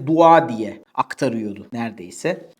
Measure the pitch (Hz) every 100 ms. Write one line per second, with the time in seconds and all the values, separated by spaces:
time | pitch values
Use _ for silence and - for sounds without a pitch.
0 | 135 160 165 165 - 110 104 - _ -
1 | - - 135 113 104 98 98 120 117 101
2 | 87 - 160 185 -